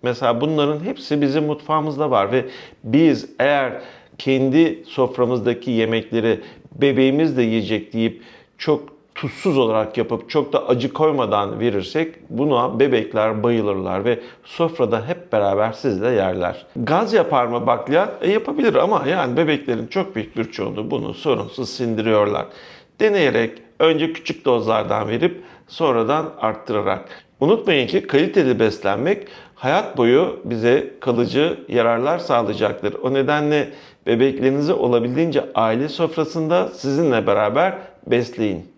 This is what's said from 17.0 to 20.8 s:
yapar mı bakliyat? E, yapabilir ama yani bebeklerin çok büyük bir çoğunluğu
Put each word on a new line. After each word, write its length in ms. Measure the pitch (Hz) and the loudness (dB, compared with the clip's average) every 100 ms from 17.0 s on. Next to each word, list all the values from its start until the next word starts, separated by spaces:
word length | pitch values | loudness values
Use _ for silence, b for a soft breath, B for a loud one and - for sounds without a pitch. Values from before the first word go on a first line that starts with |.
| 214 | 2
yapar 340 | 113 165 139 120 | 0 2 2 0
mı 200 | 120 113 | 0 0
bakliyat? 560 | 120 127 151 208 - | -2 2 0 0 -2
E, 80 | 165 | 0
yapabilir 440 | 208 226 294 240 | 0 -2 0 2
ama 300 | 226 180 202 135 | 2 2 0 0
yani 300 | 180 135 135 | 0 0 0
bebeklerin 500 | 160 151 - 113 117 | 2 0 -2 -4 -4
çok 300 | 190 190 - | -4 -4 -6
büyük 200 | 107 - | -6 -6
bir 80 | |
çoğunluğu 460 | 113 - 101 92 | -6 -4 -6 -6